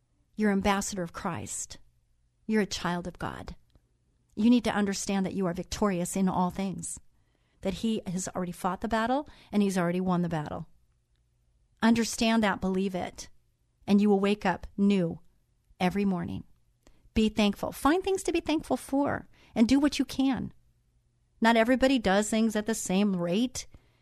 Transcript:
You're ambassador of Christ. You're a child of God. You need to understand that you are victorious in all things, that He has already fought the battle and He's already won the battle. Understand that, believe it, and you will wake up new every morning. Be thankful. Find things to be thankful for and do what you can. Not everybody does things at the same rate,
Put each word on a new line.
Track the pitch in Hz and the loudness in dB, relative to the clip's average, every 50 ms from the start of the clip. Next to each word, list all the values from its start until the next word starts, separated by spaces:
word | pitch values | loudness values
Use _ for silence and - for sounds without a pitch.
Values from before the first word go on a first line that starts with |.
| _ _ _ _ _ _ _ | _ _ _ _ _ _ _
You're | - 214 208 196 | 0 2 2 2
ambassador | 196 190 208 196 196 196 - - 190 175 | 2 2 2 0 0 0 -4 -6 -6 -8
of | 170 - | -8 -8
Christ. | - - 190 170 107 104 - - - - - - - - _ _ _ _ _ _ _ _ _ _ _ _ | -8 -8 -6 -6 -6 -8 -10 -10 -10 -12 -12 -14 -20 -20 _ _ _ _ _ _ _ _ _ _ _ _
You're | - 214 220 | -2 0 0
a | 202 | 0
child | 190 - - - 180 175 175 175 | 0 -2 -4 -4 -4 -4 -4 -4
of | 185 170 - | -8 -10 -10
God. | - 107 65 65 - 196 180 - - _ _ - _ _ _ _ _ _ _ _ _ _ - | -10 -10 -10 -10 -12 -14 -14 -14 -16 _ _ -20 _ _ _ _ _ _ _ _ _ _ -4
You | - 214 233 | 2 4 6
need | 247 247 226 | 6 6 4
to | 220 - | 2 0
understand | 208 208 196 196 - - - 196 196 190 | 0 0 0 -2 -4 -4 -2 -2 0 -2
that | 180 - | -2 -2
you | 185 196 | -2 -2
are | 180 175 | -2 -2
victorious | 185 175 - - - 220 202 190 170 175 175 - | -4 -8 -8 -4 -2 0 0 0 0 -2 -4 -2
in | 190 190 185 | 0 0 0
all | - - 185 180 | 2 0 0 -2
things, | - - 190 196 170 170 165 - - - - - _ _ _ _ _ _ _ _ _ _ - | -2 -4 -6 -6 -6 -8 -10 -12 -12 -14 -16 -20 _ _ _ _ _ _ _ _ _ _ -6
that | 196 185 | -6 -4
He | - - 226 220 214 - | -4 -2 -2 -2 -2 -4
has | - 170 185 185 - | -6 -6 -6 -6 -6
already | - 175 180 180 175 | -6 -6 -6 -6 -6
fought | - - - 180 185 | -6 -6 -6 -4 -4
the | - 220 | -4 -4
battle | 226 226 220 233 254 277 302 - - - - - - | -2 -2 0 0 -2 -2 -4 -6 -12 -20 -14 -4 0
and | 208 202 | 0 2
He's | 196 185 190 | 2 2 0
already | 175 170 175 185 | 0 0 0 -2
won | 185 185 180 175 175 | 0 0 0 0 0
the | 170 | -2
battle. | 170 156 151 - - - 160 - - _ _ _ _ _ _ _ _ _ _ _ _ _ _ _ _ _ _ _ _ _ - | -2 -4 -6 -6 -8 -10 -12 -14 -18 _ _ _ _ _ _ _ _ _ _ _ _ _ _ _ _ _ _ _ _ _ 2
Understand | 226 233 226 226 214 - - 233 226 226 226 214 | 4 4 4 2 -2 -2 -2 0 2 2 2 2
that, | 202 185 - | 2 0 0
believe | - 185 190 190 196 196 185 | -2 -2 -2 0 -2 -2 -4
it, | 180 - - - - - - - _ _ _ _ _ _ _ _ _ _ | -4 -6 -8 -10 -12 -18 -20 -20 _ _ _ _ _ _ _ _ _ _
and | - 196 202 | 2 4 4
you | 202 208 | 6 6
will | 202 196 | 4 4
wake | 196 202 208 208 - | 4 2 0 2 0
up | 196 170 - - - - | 0 -2 -2 -4 -10 -4
new | - 202 202 202 190 175 165 - - - - _ _ _ _ _ _ _ _ _ - | 0 2 4 4 4 2 0 -2 -6 -14 -20 _ _ _ _ _ _ _ _ _ -2
every | 190 180 170 202 202 | 0 0 0 0 0
morning. | 202 190 175 170 - - 185 - - - _ _ _ _ _ _ - - _ _ - - | 0 0 -2 -4 -6 -8 -10 -12 -14 -20 _ _ _ _ _ _ -20 -20 _ _ -6 0
Be | - 220 214 | 2 2 2
thankful. | 214 - 214 202 196 - - - | 2 2 2 2 2 0 -4 -6
Find | - - - 277 311 370 370 | -4 0 2 2 2 2 2
things | 392 381 370 - | 0 -2 -2 -2
to | - 330 | -2 -2
be | 349 | -2
thankful | - - 302 320 - - 277 | 0 -2 -2 -2 -2 -2 -4
for | 247 - - - 277 285 - - - - - - _ _ _ - | -4 -4 -2 -2 -2 -2 -2 -4 -6 -8 -12 -20 _ _ _ 0
and | - 233 220 | 2 4 4
do | 254 277 | 4 4
what | 277 294 - - | 4 2 2 0
you | 269 | -4
can. | - - - 262 269 254 190 - - - - _ _ _ _ _ _ _ _ _ _ _ _ _ _ _ - | -4 -2 -2 0 0 0 -2 -4 -8 -10 -14 _ _ _ _ _ _ _ _ _ _ _ _ _ _ _ 0
Not | - 226 233 | 2 4 4
everybody | 226 220 226 262 240 262 262 277 254 | 4 4 4 4 4 4 4 4 4
does | 214 196 185 202 214 - | 2 2 2 2 2 2
things | - 220 226 226 208 | 2 2 2 2 0
at | 214 208 | -2 -2
the | - 226 | -2 -4
same | - - - 185 190 208 208 190 | -4 -2 0 0 2 2 2 0
rate, | 175 170 175 170 208 247 254 - - - - - - _ _ _ _ | 0 -2 0 0 0 -2 -2 -4 -8 -14 -14 -16 -20 _ _ _ _